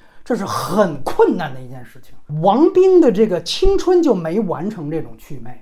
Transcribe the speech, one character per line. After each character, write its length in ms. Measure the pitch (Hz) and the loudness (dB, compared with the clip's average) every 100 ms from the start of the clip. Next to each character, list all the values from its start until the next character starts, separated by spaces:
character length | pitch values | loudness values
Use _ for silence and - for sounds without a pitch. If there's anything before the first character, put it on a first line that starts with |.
| _ - | _ -14
这 100 | - | -6
是 100 | 226 | -4
很 560 | 185 - 135 185 190 143 | -4 -6 -2 0 0 0
困 340 | - - 427 202 | -2 2 2 2
难 180 | 156 | -4
的 60 | 131 | -10
一 80 | 127 | -12
件 160 | 131 | -14
事 160 | 113 - | -16 -18
情。 120 | - - - 151 | -16 -16 -10 -2
王 260 | 175 220 349 | 2 4 4
冰 280 | 370 381 359 | 4 4 6
的 100 | 285 | 4
这 180 | 190 220 | 4 2
个 120 | 175 | 0
青 360 | - - 392 392 | -6 0 2 2
春 240 | 330 359 | 2 2
就 120 | 302 | 2
没 260 | 190 160 190 | 0 -2 -4
完 280 | 196 139 190 | -2 -4 -6
成 220 | 220 147 | -8 -6
这 100 | 160 | -6
种 120 | 131 - | -8 -14
祛 240 | - 131 | -14 -12
魅， 60 | 113 - | -10 -12